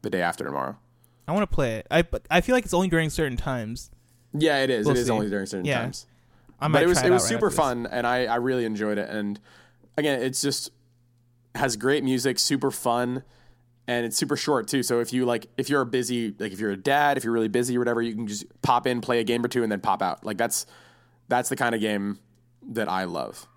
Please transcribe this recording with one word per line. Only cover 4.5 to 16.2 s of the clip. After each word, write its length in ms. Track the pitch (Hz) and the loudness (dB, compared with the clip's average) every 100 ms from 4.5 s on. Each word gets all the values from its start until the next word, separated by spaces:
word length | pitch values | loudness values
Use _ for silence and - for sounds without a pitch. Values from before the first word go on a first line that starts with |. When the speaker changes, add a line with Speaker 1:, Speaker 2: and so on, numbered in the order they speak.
| 139 | 2
Speaker 1:
it 100 | 135 | 2
is. 160 | 117 113 | 2 2
Speaker 2:
We'll 100 | 123 | 2
Speaker 1:
It 40 | |
is 80 | 120 | 2
Speaker 2:
see. 40 | |
Speaker 1:
only 180 | 110 104 | 0 0
during 160 | 101 95 | -2 -4
certain 200 | 98 143 | -4 -2
Speaker 2:
Yeah. 160 | 123 | -2
Speaker 1:
times. 240 | 120 - - _ _ _ - - | -4 -8 -16 _ _ _ -20 -6
Speaker 2:
I 60 | 147 | 2
Speaker 1:
But 40 | |
Speaker 2:
might 140 | 151 | 4
Speaker 1:
it 40 | 170 | 4
was, 120 | 180 | 4
Speaker 2:
try 80 | 175 | 6
Speaker 1:
it 20 | |
Speaker 2:
it 40 | |
Speaker 1:
was 100 | 185 | 4
Speaker 2:
out 20 | - | 4
right 40 | |
Speaker 1:
super 160 | - 196 | 2 2
Speaker 2:
after 80 | 160 | 4
this. 100 | 139 | 2
Speaker 1:
fun, 220 | 123 120 | 0 -2
and 200 | 123 120 | -2 0
I, 180 | 127 117 | 2 2
I 100 | 120 | 2
really 300 | 127 127 113 | 2 0 0
enjoyed 320 | 104 107 101 | -2 -2 -2
it. 120 | 87 | -4
And 300 | 107 101 101 - - - _ - - | -4 -4 -6 -12 -20 -20 _ -8 -2
again, 240 | 151 131 | 0 0
it's 200 | 131 131 | 0 -2
just 300 | 143 - - - _ _ _ _ _ _ _ - | -2 -2 -6 -14 _ _ _ _ _ _ _ -2
has 200 | 135 107 | -2 0
great 280 | 127 143 131 | 2 2 2
music, 340 | 131 131 - | 2 0 0
super 320 | - 135 135 | 0 0 0
fun, 520 | - 123 117 123 127 - _ - _ _ _ - | 0 0 2 0 -4 -10 _ -20 _ _ _ -4
and 180 | 120 117 | -2 -2
it's 100 | - | -2
super 200 | - 110 | 0 0
short 300 | 147 131 107 | 2 0 2
too. 120 | 139 | -2
So 180 | 120 120 | 2 0
if 100 | 113 | 0
you, 140 | 127 120 | 0 2
like, 220 | 117 - - | 0 -4 -6
if 120 | 131 | 0
you're 120 | 143 | 0
a 40 | 120 | 2
busy, 480 | 127 120 120 | 0 0 -2